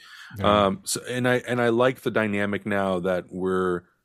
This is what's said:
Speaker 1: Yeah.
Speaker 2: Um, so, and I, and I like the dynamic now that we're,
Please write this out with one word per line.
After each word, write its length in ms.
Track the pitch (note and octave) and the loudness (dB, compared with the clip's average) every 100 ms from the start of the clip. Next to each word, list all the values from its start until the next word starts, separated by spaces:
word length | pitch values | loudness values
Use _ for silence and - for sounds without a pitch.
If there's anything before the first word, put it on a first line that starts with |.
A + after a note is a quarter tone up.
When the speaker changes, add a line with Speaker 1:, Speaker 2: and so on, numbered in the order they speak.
| - - - A2+ | -20 -20 -16 -2
Speaker 1:
Yeah. 280 | G2+ G#2 G2 | 2 4 2
Speaker 2:
Um, 160 | F#2+ | 0
so, 180 | - - - | -6 -8 -6
and 180 | B2 B2 | -2 0
I, 80 | B2 A#2+ | 0 0
and 140 | B2 | 0
I 80 | A#2+ | 2
like 320 | A#2 B2+ B2+ | 2 2 0
the 100 | B2+ | -2
dynamic 540 | A2 A2 G2+ G2+ G2+ G#2+ | -2 0 0 -2 -2 -2
now 340 | G2+ G2 F#2 | 0 0 0
that 260 | F2+ F2+ - | 0 -2 -4
we're, 540 | F#2 F#2 F#2 F#2 F2 - _ | -6 -2 0 0 -2 -6 _